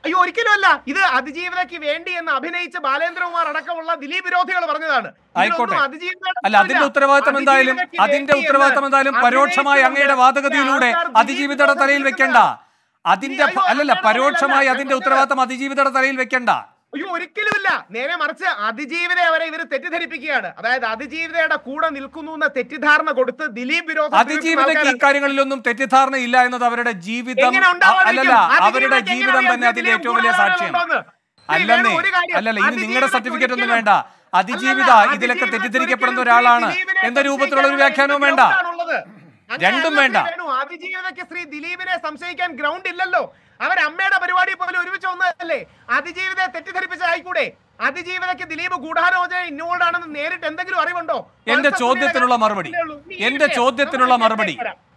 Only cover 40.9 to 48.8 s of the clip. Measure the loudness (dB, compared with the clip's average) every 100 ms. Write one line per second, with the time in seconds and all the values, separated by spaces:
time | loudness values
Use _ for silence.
40.9 | -10 -10 -12 -12 -12 -12 -12 -12 -10 -6
41.9 | -6 -6 -10 -12 -8 -8 -4 -6 -4 -8
42.9 | -6 -2 -2 -4 _ _ _ -2 0 -2
43.9 | -2 -2 0 0 0 0 -4 -6 -4 -4
44.9 | -6 -6 -2 -4 -4 -6 -6 -8 _ -6
45.9 | -4 -4 -8 -6 -4 -4 -6 -10 -8 -8
46.9 | -4 -2 -2 -4 -4 -4 -8 _ _ -6
47.9 | -6 -8 -6 -6 -6 -8 -8 -6 -6